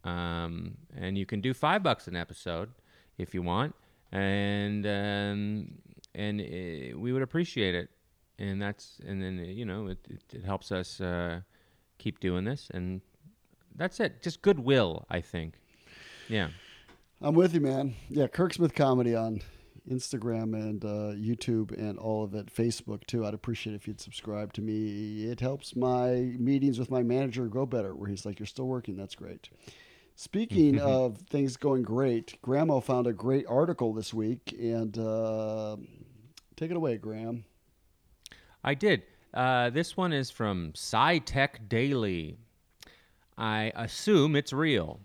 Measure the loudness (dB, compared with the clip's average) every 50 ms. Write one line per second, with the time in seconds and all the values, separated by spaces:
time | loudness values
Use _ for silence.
0 | -4 -4 -4 -2 -2 -2 -2 -2 -4 -4 -4 -6 -8 -8 -10 -14 -18 _ -10 -8
1 | -6 -4 -2 -2 -2 -2 -4 -2 -2 -2 -2 0 2 2 2 2 2 0 0 0
2 | -4 -8 -6 -6 -6 -8 -12 -12 -8 -6 -4 -4 -6 -8 -12 _ _ _ _ _
3 | _ _ _ -10 -8 -6 -4 -4 -2 0 0 0 0 -2 -4 _ _ _ _ _
4 | _ _ -4 -2 0 2 2 0 0 0 0 0 -2 -2 -2 -2 0 0 0 0
5 | 0 -2 0 0 0 -2 -2 -2 -2 -2 -2 -4 -6 -8 -14 -18 _ -20 -20 -20
6 | -20 _ _ -6 -4 -2 -2 -4 -4 -6 -6 -6 -6 -6 -6 -8 -8 -10 -8 -6
7 | -4 -2 -2 -2 -2 -2 -2 -2 -2 -2 0 0 0 2 2 0 -4 -6 _ _
8 | _ _ _ _ _ _ _ -8 -4 -4 -2 -2 -2 -4 -4 -8 -14 -20 -20 -16
9 | -10 -6 -6 -4 -4 -4 -4 -6 -8 -8 -8 -6 -6 -6 -4 -6 -6 -6 -8 -8
10 | -10 -16 -16 -18 _ _ -14 -8 -4 -4 -4 -4 -4 -4 -4 -4 -4 -6 -8 -6
11 | -4 -2 -2 -2 -2 -2 -4 -6 -10 _ _ _ _ _ _ _ _ _ _ _
12 | -6 -6 -6 _ -2 0 0 0 0 -2 -4 -6 -8 -10 -6 -4 -4 -4 -4 -6
13 | -8 _ _ _ _ -20 _ _ _ _ _ _ _ _ -6 -4 -4 -4 -2 -2
14 | -2 -2 -2 -4 -6 -6 -6 4 4 4 4 6 4 6 6 6 6 4 0 -4
15 | -6 _ -4 -4 -4 -4 -6 -6 -6 -6 -10 -14 _ _ _ _ _ -20 -20 -20
16 | -20 -20 -20 -20 -8 -4 -2 -2 -2 -2 -4 -12 -20 -20 -20 -20 -20 -20 -20 _
17 | _ _ _ _ 0 4 6 6 6 6 4 2 2 2 0 0 -2 -2 -4 -8
18 | -12 -2 2 2 2 2 2 0 0 0 2 2 0 2 4 2 4 4 6 4
19 | 4 4 2 2 0 -2 -4 -6 -8 -12 -18 -20 -20 -20 _ -20 _ -6 -6 -6
20 | -4 -4 -6 -4 -2 -2 -2 0 -2 -2 -2 -2 -4 -4 -4 -4 -4 -4 -4 -4
21 | -4 -4 -4 -4 -2 -2 -2 -2 0 0 2 2 0 0 -4 -4 -4 -4 -4 -4
22 | -2 -2 0 0 -2 -2 -4 -6 -8 -6 0 0 2 2 0 -2 -6 -8 -8 -8
23 | -6 -4 -2 0 0 0 -4 -4 -4 -6 -4 -4 -4 -6 -8 -6 -8 -10 -10 -10
24 | -12 -14 -14 -12 -8 -6 -4 -4 -6 -6 -6 -6 -4 -2 -2 -2 -2 -2 -4 -4
25 | -6 -6 -6 -4 -4 -4 -4 -2 -2 -2 -2 -4 -8 -8 -2 0 2 2 2 2
26 | 4 2 2 2 2 -2 0 0 2 4 4 4 4 4 2 2 -2 0 2 2
27 | 4 4 4 2 2 0 0 -2 -2 -2 0 -2 0 0 0 -2 -2 -2 -6 -6
28 | -4 -4 -6 -4 -4 -8 -6 -6 -8 -10 -6 -4 -4 -2 -2 -4 -4 -6 -8 -8
29 | -8 -10 -12 -14 -12 -14 -14 -14 -16 -20 -20 _ -20 -20 -20 -20 -20 -20 -20 -20
30 | _ _ _ -18 -16 -4 -2 -2 -2 2 6 8 8 8 8 6 6 6 6 6
31 | 4 2 0 -4 -8 -2 0 2 2 2 0 0 2 2 4 4 2 2 2 2
32 | 4 4 4 2 0 -4 -18 -10 -2 0 2 4 4 4 4 2 2 2 0 2
33 | 2 2 0 0 0 2 2 2 2 2 4 4 4 4 2 0 0 0 0 -2
34 | -4 -4 -2 0 0 0 -2 -2 _ 0 0 2 2 0 0 0 0 -2 -2 -2
35 | -2 0 0 0 0 0 0 0 0 -2 -2 -2 -4 -4 -6 -8 -12 -16 -18 -20
36 | -20 -20 -20 -20 -20 -20 _ -20 _ _ -8 -6 -4 -2 -2 0 0 0 0 -2
37 | -4 -8 -6 -6 -4 -4 -6 -6 -8 _ _ _ _ _ _ _ _ _ _ _
38 | _ _ _ _ _ -20 -20 -20 -20 -20 -18 _ -2 -2 -2 2 4 4 4 4
39 | 2 -10 _ _ _ _ -2 2 2 4 4 4 4 2 2 0 -2 0 -2 -2
40 | 0 2 2 0 0 -2 -4 -2 0 0 0 0 -2 -4 -8 -8 -6 0 4 6
41 | 6 6 4 2 0 0 2 2 2 2 0 -10 -6 -2 0 2 2 2 2 2
42 | 2 0 0 -2 -4 -6 -10 -14 -18 _ _ _ _ _ _ _ -20 -20 -20 _
43 | _ _ _ _ _ _ _ -4 -2 -2 0 0 0 -2 -2 -4 -6 -6 -6 -2
44 | 4 6 8 8 8 8 4 2 0 0 -2 0 2 2 2 2 2 0 -6 -12